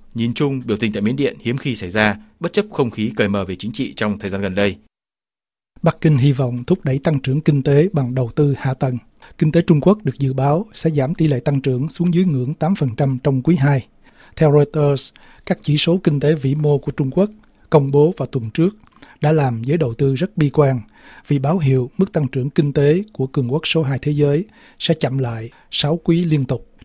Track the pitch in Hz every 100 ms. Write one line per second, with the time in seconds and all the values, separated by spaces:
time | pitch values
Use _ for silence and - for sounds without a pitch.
0 | - 117 117 117 147 135 120 104 113 104
1 | 104 135 139 - 113 139 143 110 90 107
2 | 107 104 - - 170 - 214 - 123 -
3 | 107 - 104 101 92 90 104 - 127 -
4 | 107 101 98 98 98 92 101 95 _ _
5 | _ _ _ _ _ _ _ - 165 -
6 | 160 143 143 131 127 120 120 185 139 135
7 | 170 147 135 143 156 143 139 143 185 156
8 | 123 127 117 - 143 135 135 127 135 123
9 | _ _ - - 156 170 170 151 180 208
10 | 139 - 139 131 135 156 214 - 165 147
11 | 131 180 160 127 151 139 135 127 147 -
12 | 175 170 185 135 123 156 156 196 139 107
13 | 139 127 151 135 139 170 139 139 - _
14 | _ _ - - 156 147 147 156 143 139
15 | - - - - - 185 - 147 - 185
16 | 170 147 143 156 131 147 151 143 139 -
17 | 135 165 208 - _ _ - 156 139 143
18 | 151 - 135 131 110 - 180 214 _ _
19 | - - 147 160 135 117 120 170 135 113
20 | 139 131 185 - 147 - 139 127 - _
21 | - - - 143 139 185 139 131 123 -
22 | 196 165 135 135 131 - 143 143 143 170
23 | 208 - 135 151 123 151 - 160 135 131
24 | 147 147 143 143 208 _ - - - 160
25 | 131 135 123 113 117 - - - 147 165
26 | - 170 175 151 131 131 - _